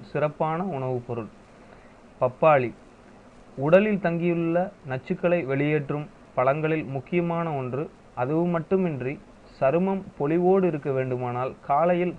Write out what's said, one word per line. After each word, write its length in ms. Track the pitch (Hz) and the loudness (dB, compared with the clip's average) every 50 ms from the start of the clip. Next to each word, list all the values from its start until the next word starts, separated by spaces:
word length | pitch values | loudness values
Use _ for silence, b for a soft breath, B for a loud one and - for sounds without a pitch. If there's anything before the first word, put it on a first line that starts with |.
| - | -6
சிறப்பான 600 | - - 147 147 151 147 - 160 156 160 170 190 | -8 -4 -2 -2 -2 -2 -2 -2 -2 -2 -2 -4
உணவுப் 440 | 196 143 131 131 131 127 123 120 | -4 -4 -4 -4 -4 -4 -4 -4
பொருள். 220 | - 117 117 107 - - - - - - B B B B B B B B B B - - - | -6 -8 -8 -8 -10 -14 -20 -20 -20 -20 B B B B B B B B B B -14 -4 -2
பப்பாளி. 500 | 127 123 120 - 165 160 147 135 123 110 - - - - - - - - - - - - - - - - - | -2 -2 0 4 4 6 6 6 4 0 -6 -10 -20 -20 -20 -20 -20 -20 -20 -20 -20 -20 -20 -20 -20 -16 -8
உடலில் 420 | 135 131 156 175 196 214 214 208 185 | -4 2 6 6 6 6 4 0 0
தங்கியுள்ள 720 | - 170 170 165 170 175 170 170 165 165 165 175 185 202 - - - 135 | 0 -2 -2 0 0 0 0 0 0 0 0 0 -2 -4 -8 -12 -10 -8
நச்சுக்களை 560 | 131 131 - - 185 - - 170 175 175 123 | -8 -6 -4 -6 -4 -2 0 0 2 0 0
வெளியேற்றும் 640 | 131 139 139 143 151 156 151 139 135 147 147 151 - - - - - - | 0 0 0 0 2 0 0 -2 -4 -6 -6 -8 -10 -16 -20 -20 -6 -2
பழங்களில் 500 | 131 127 135 143 156 151 156 160 156 101 | 0 2 2 2 2 0 0 0 -2 -4
முக்கியமான 680 | 120 135 135 - - 175 175 170 170 170 170 170 165 147 | -4 -8 -8 -6 -2 -2 0 0 0 -2 -2 -2 -2 -4
ஒன்று. 340 | 135 127 123 123 139 165 - - - - - - | -4 -4 -4 -4 -6 -6 -8 -10 -18 -20 -12 -6
அதுவும் 340 | 123 127 131 156 165 175 175 | -4 -2 0 0 0 0 0
மட்டுமின்றி 680 | 170 165 156 - 190 190 185 170 147 123 123 131 151 - - - - - - - - - | 0 -2 -2 0 0 0 0 0 -2 -4 -6 -6 -8 -8 -12 -20 -20 -20 -20 -18 -4 0
சருமம் 440 | 139 135 156 170 190 196 196 185 - - - | 2 2 2 2 2 0 -2 -4 -6 -10 -6
பொலிவோடு 500 | - 143 147 165 180 175 180 190 196 185 | -4 -2 0 0 2 4 4 4 4 4
இருக்க 240 | 175 156 143 - 147 | 2 0 -2 -2 -2
வேண்டுமானால் 640 | 131 131 131 127 127 123 123 120 120 123 131 131 98 - - | -2 -2 -2 -2 -2 -4 -4 -4 -4 -4 -4 -6 -6 -6 -2
காலையில் 500 | - 143 147 165 175 180 175 180 175 160 | 0 2 2 4 2 2 2 0 -2 -4